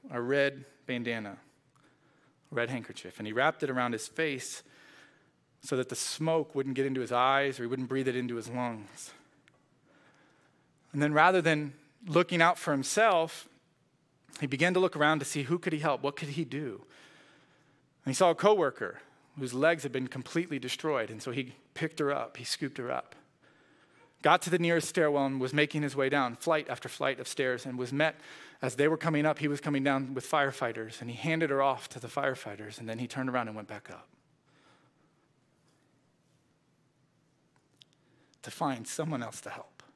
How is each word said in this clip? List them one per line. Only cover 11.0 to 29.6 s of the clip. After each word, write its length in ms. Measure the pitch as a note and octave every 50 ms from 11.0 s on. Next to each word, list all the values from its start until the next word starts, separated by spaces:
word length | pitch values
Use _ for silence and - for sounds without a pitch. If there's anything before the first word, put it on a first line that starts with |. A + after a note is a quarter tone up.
| D3 D3+ D3+
rather 300 | D3+ D#3 F3+ F#3 F#3 D#3
than 300 | E3 D#3 D3+ D3+ C#3+ C#3 - _ _ _ _ A#3
looking 340 | F3+ D3+ E3+ F3 E3+ F3+ E3+
out 160 | E3 F3 F3
for 140 | - - E3+
himself, 760 | D3 C3+ C3+ - - G#3 A3 A3+ F#3+ E3 E3 D#3+ - - - - _ _ _ _ _ _ _ _ _ _ _ _ _ _ _ _ - -
he 80 | D3+
began 260 | C3+ C#3 C3 E3 F3+ F#3
to 60 | F#3
look 160 | F#3+ F3+ -
around 240 | D3+ D3 D3 D#3 D3+
to 60 | C3+
see 180 | - - D3+ C#3
who 160 | A#2+ E3+ F3
could 140 | - F#3 D#3+
he 60 | D3+
help, 220 | D3+ D#3+ C#3 -
what 140 | - C#3+ C#3+
could 140 | - - C#3+
he 140 | C#3+ D#3+ E3
do. 380 | A#2+ C3 C#3+ D3+ B2+ G2+ - - - - - - - - - - - - _ _ _ _ _ _ _ _ _ _ _ _ _ _
And 80 | C3+
he 40 | C3
saw 160 | - F#3+ F3
a 40 | D#3+
coworker 640 | - F3+ G3+ G#3+ G3 D#3+ C3+ - - A2 F2+ E2+ - - - _ _ _ _ _
whose 160 | D3 C3+ B2 A#2+
legs 300 | B2+ C#3+ D#3+ E3+ D#3 C3+
had 80 | C#3
been 160 | A#2+ C3 B2+
completely 500 | B2 - C3+ A#2+ - - E3 F3+ - D3+
destroyed, 540 | C3 A#2+ B2+ - - - D#3 D3 B2+ A2 G#2
and 100 | A#2 A2
so 80 | - C3
he 240 | A#2 C#3 C3 B2+ - - _ _ _
picked 240 | - E3 D#3 D#3+ D#3
her 120 | D3+ C#3
up, 260 | C#3+ C#3 A#2 - -
he 60 | - A#2+
scooped 360 | - - - D3+ C3+ - -
her 100 | B2 B2
up, 260 | C3 - - - - - _ _ _ _ _ _ _ _ _ _ _ _ _ _ _ _ - _ _ _ -
got 180 | D3+ E3+ -
to 80 | - F3
the 80 | E3
nearest 320 | F3 E3+ E3+ E3+ E3 - -
stairwell 380 | - F3+ D#3+ D3+ D3 C#3+ C#3
and 120 | C3+ C3+ C3
was 140 | B2+ C3 C#3
making 300 | D3 D3+ D3 - D#3 D3+
his 120 | C#3 B2+
way 140 | C#3 C3+ C3+
down 260 | C#3+ C#3+ C3+ A#2+ A#2+
flight 320 | - - E3+ D#3+ D#3 C#3
after 220 | - B2 - - C3
flight 300 | - - C#3+ C3+ C3 B2
of 80 | B2
stairs 400 | - - - C#3 C3 B2+ B2+ -
and 100 | C#3 B2
was 160 | B2 B2+ A#2+ C3+
met 220 | C#3+ D#3 D#3+ - - - - - - - - - -
as 140 | - B2+ -
they 120 | A#2+ C#3+
were 100 | D#3 D#3+
coming 280 | D#3 D#3+ E3 D#3 D3 D3
up, 140 | D#3 C#3+ -
he 80 | D#3
was 140 | D3 C#3+ C#3